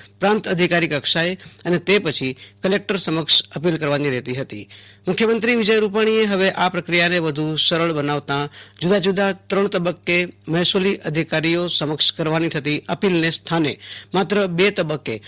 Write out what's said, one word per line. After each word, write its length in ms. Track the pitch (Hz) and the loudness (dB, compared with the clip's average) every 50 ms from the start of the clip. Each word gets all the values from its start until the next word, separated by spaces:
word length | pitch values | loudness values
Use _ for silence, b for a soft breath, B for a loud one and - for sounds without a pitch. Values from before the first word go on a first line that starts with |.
| B B B - | B B B -2
પ્રાંત 280 | 185 196 214 214 - | 0 2 2 2 0
અધિકારી 400 | - 190 170 180 160 175 170 165 | -2 0 0 2 2 2 2 0
કક્ષાએ 460 | 156 151 139 - - - 170 165 175 190 - B B B B B | 0 -2 -2 -2 -2 0 0 0 -2 -2 -6 B B B B B
અને 120 | 165 180 | 0 0
તે 220 | 170 - 185 196 208 | 0 2 2 2 2
પછી 380 | 196 160 131 - 135 131 127 B B B B B - | 2 0 -4 -2 -4 -4 -6 B B B B B -2
કલેક્ટર 340 | 185 196 196 196 - 196 | 0 0 0 -2 -2 -4
સમક્ષ 440 | 190 - - 160 160 156 - - - | -4 -2 -2 -2 -2 2 4 4 4
અપીલ 360 | - - - 160 147 180 160 | 4 0 -8 -2 -2 0 0
કરવાની 320 | 156 156 143 143 139 147 143 | 0 0 0 0 0 0 -2
રહેતી 240 | 127 123 127 127 123 | -2 -4 -4 -6 -6
હતી. 360 | 131 131 - 113 104 98 - B B B B B B B | -8 -8 -10 -10 -14 -14 -16 B B B B B B B
મુખ્યમંત્રી 480 | 185 180 - 226 214 226 226 202 226 240 | -4 0 0 2 2 2 2 2 2 2
વિજય 240 | 233 214 196 226 214 | 2 2 2 2 2
રૂપાણીએ 460 | 214 202 196 220 220 220 220 220 220 | 2 0 0 2 2 2 2 2 2
હવે 260 | 202 202 185 190 190 | 2 2 2 2 2
આ 180 | 180 - 180 185 | 2 2 0 0
પ્રક્રિયાને 500 | - 175 165 - 170 175 170 170 180 175 | 0 -2 -4 0 2 2 4 4 2 0
વધુ 360 | 160 160 143 151 156 156 156 | 0 0 -2 -2 -2 -2 -2
સરળ 380 | 151 - - 175 160 165 170 160 | 0 0 0 2 2 0 0 0
બનાવતા 560 | 151 143 147 147 147 - - 139 143 147 143 B B B B B B | 0 0 0 -2 -2 -2 -2 -2 -2 -2 -4 B B B B B B
જુદા 160 | 160 180 202 | 0 2 2
જુદા 340 | 202 160 196 185 196 196 196 | 2 2 0 0 2 0 0
ત્રણ 360 | 185 190 - - 196 196 202 | -2 -4 -6 -2 0 0 0
તબક્કે 600 | 196 - 185 170 180 165 - - - 175 175 180 175 - _ - | 0 0 0 -2 -2 -4 -4 -2 0 2 2 0 -2 -6 _ -6
મહેસૂલી 480 | - 156 170 175 - - 196 185 196 - | -2 0 0 0 2 0 2 2 0 -2
અધિકારીઓ 720 | - - 165 147 160 156 - - 156 151 165 170 175 175 | -2 -4 -4 -2 -2 -2 0 -2 0 0 0 0 0 0
સમક્ષ 440 | 170 - - 156 143 151 143 - - | -2 -2 -4 -2 -2 -2 0 -2 -2
કરવાની 380 | - - 160 156 160 165 165 160 | 0 -2 -2 0 0 0 0 0
થતી 300 | 156 156 139 147 151 147 | -2 -4 -2 -2 -4 -4
અપીલને 500 | - - 190 - 214 196 180 165 160 165 | -4 -6 -6 -2 0 2 2 2 2 0
સ્થાને 500 | 160 - - - 165 170 156 135 107 - B B B B B B - | -2 -4 -4 -2 0 0 0 0 -2 -6 B B B B B B -2
માત્ર 340 | 185 196 196 202 208 196 | -2 0 0 0 0 0
બે 240 | 185 170 165 190 208 | 0 2 2 2 2
તબક્કે 520 | 202 202 170 151 151 143 - - 113 107 B | 2 0 -2 -2 -4 -6 -6 -8 -8 -8 B